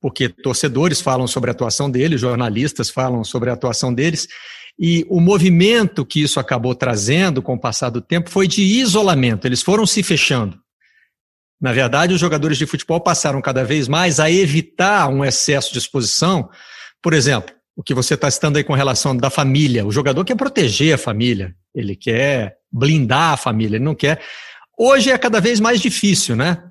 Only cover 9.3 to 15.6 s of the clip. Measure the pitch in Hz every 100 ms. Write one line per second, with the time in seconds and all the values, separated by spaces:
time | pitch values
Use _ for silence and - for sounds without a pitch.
9.3 | 107 127 123 - 208 220 - 190 156 -
10.3 | 135 107 85 _ _ _ _ _ _ _
11.3 | _ _ _ 131 120 127 135 170 180 170
12.3 | 151 151 143 151 143 - 165 170 160 156
13.3 | 139 135 131 123 151 127 147 180 151 156
14.3 | 180 185 151 160 - 185 208 151 135 139
15.3 | 123 - 143